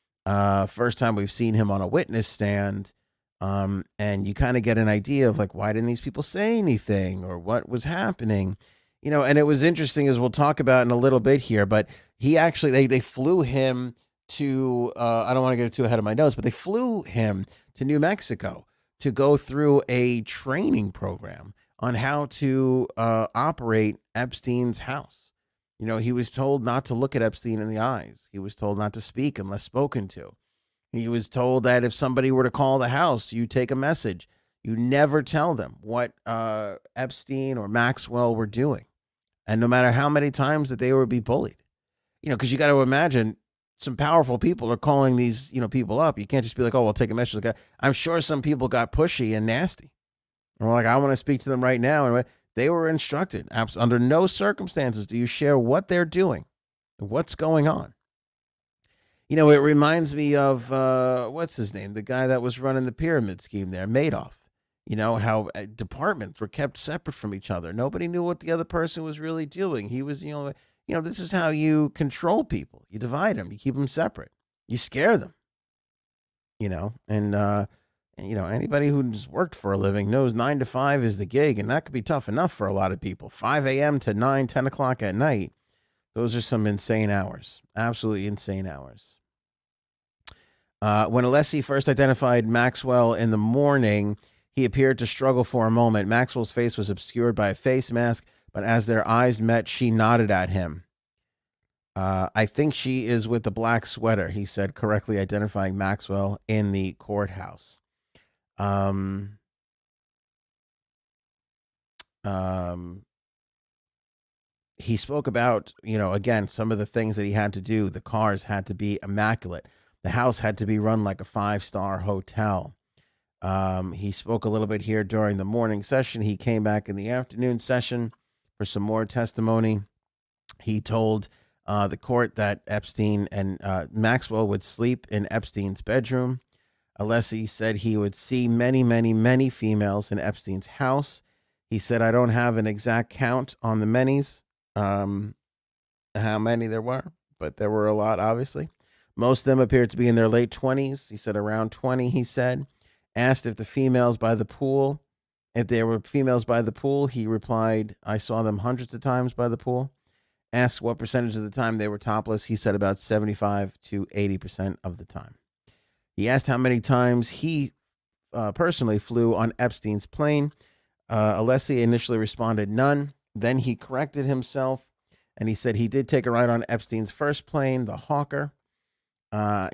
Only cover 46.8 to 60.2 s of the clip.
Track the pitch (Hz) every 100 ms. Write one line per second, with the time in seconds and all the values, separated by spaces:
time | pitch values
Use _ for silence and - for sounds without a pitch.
46.8 | 113 104 113 113 120 107 113 - _ -
47.8 | 135 135 170 170 - 147 147 143 127 123
48.8 | 117 - 170 - 113 107 110 120 180 -
49.8 | - _ _ _ _ _ _ - 110 117
50.8 | 113 127 139 131 - 131 135 127 127 123
51.8 | 123 151 131 120 120 _ _ - 139 170
52.8 | 160 160 - 147 185 98 - 117 113 -
53.8 | 117 120 123 160 185 - 202 196 185 165
54.8 | 131 107 101 117 120 - 147 139 117 156
55.8 | - 175 165 175 185 92 - _ _ _
56.8 | _ - 101 127 - - 160 160 147 143
57.8 | - _ _ _ _ _ _ _ _ _
58.8 | _ _ _ _ - 156 151 147 147 147
59.8 | 147 170 156 143